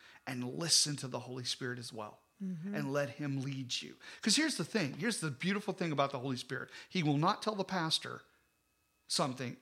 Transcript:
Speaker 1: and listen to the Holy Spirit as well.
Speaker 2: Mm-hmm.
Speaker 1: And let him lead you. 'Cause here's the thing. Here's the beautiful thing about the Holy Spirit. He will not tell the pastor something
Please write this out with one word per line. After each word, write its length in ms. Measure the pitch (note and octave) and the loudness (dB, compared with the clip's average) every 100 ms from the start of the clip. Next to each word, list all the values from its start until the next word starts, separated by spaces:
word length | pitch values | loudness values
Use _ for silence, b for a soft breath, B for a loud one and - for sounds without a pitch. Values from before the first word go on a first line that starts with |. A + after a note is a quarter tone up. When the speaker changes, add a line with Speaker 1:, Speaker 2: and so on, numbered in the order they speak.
| B B - | B B -6
Speaker 1:
and 180 | B2+ B2 C#3+ | -4 -2 -2
listen 380 | E3 - D3+ C#3 | 6 6 6 0
to 120 | C3 | -4
the 100 | B2+ | -6
Holy 260 | B2 B2+ | -6 -6
Spirit 340 | B2 - B2+ B2 | -4 -2 -4 -4
as 140 | A#2+ | -6
well. 260 | A2 G#2 - _ - | -8 -8 -12 _ -8
Speaker 2:
Mm-hmm. 320 | F#3+ E3+ F#3+ | -6 -4 -4
Speaker 1:
And 180 | G3+ C3+ | -2 0
let 180 | C#3+ C#3+ | 0 0
him 320 | - D3 C3+ | -2 -4 -2
lead 400 | C3+ C3+ B2 - | -4 -4 -4 -4
you. 140 | - - B B | -6 -12 B B
'Cause 120 | A3+ | 4
here's 220 | G3+ D#4 - | 4 4 0
the 80 | |
thing. 300 | D#3+ A3 C#3 C#3+ | 0 0 0 0
Here's 220 | G3+ D3+ | -2 0
the 100 | D#3 | -2
beautiful 440 | B2 F3+ G3+ G3+ | 0 0 0 0
thing 180 | - E3+ | -2 0
about 180 | C#3+ C#3 | 2 2
the 80 | C3 | 0
Holy 200 | C3+ B2 | -2 -4
Spirit. 320 | - C3 - B B | -4 -6 -8 B B
He 140 | F#3 | 2
will 160 | D3+ C#3+ | 4 6
not 240 | F3 G#3+ | 4 2
tell 120 | G#3+ | 0
the 100 | G3+ | -2
pastor 580 | F#3 F#3+ D#3+ - B2 A#2+ - _ _ _ _ _ _ _ - | 0 0 2 0 -2 -10 -14 _ _ _ _ _ _ _ -2
something 500 | - D3 B2+ B2 - | 2 2 0 -6 -4